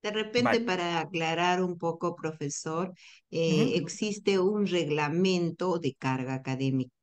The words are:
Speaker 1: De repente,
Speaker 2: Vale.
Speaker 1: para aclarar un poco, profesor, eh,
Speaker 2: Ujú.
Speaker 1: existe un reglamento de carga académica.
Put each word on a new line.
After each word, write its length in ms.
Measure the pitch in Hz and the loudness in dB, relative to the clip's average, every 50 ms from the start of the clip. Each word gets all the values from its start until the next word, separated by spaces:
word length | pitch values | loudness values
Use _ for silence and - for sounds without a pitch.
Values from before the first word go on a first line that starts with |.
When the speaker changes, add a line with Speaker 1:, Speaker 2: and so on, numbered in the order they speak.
Speaker 1:
De 80 | - 208 | -6 -2
repente, 320 | 208 214 214 214 - 240 | -2 -2 -4 0 0 2
Speaker 2:
Vale. 180 | 240 240 220 226 | 4 4 2 2
Speaker 1:
para 400 | 233 214 185 180 175 175 170 165 | 2 0 0 0 0 0 0 -2
aclarar 640 | 156 143 190 165 160 160 165 165 175 180 180 185 | -2 -2 -2 -2 0 0 2 2 2 2 4 2
un 160 | 185 180 175 170 | 2 -2 -2 -2
poco, 360 | 170 165 165 165 180 175 165 | -4 -4 -2 -2 -4 -4 -4
profesor, 760 | - - 160 160 - 147 143 - - - 160 160 165 185 185 185 _ - - - - _ _ | -4 -6 -6 -6 -4 -8 -6 -6 -6 -6 -4 -2 -2 -4 -4 -8 _ -20 -20 -20 -20 _ _
eh, 380 | - 160 165 165 156 151 - 277 | -2 0 2 4 4 4 4 4
Speaker 2:
Ujú. 80 | - 175 | 2 0
Speaker 1:
existe 600 | 151 - - - 214 214 196 208 - 202 196 190 | -2 -4 -6 -4 -4 -4 -4 0 0 2 4 4
un 280 | 180 196 214 208 202 | 4 2 2 2 0
reglamento 1120 | 175 175 175 160 147 147 151 151 147 156 175 180 185 185 180 175 165 165 - 180 185 170 170 | 2 2 0 2 2 0 0 0 0 2 2 2 4 4 2 0 -2 -2 -2 -2 -2 -2 0
de 160 | 165 135 - | -2 -4 -4
carga 400 | _ - 135 131 131 127 131 131 | _ -2 -2 -2 0 -2 -4 -6
académica. 580 | 131 135 135 131 127 135 135 131 131 127 - _ _ | -6 -4 -4 -4 -2 0 0 0 0 -2 -4 _ _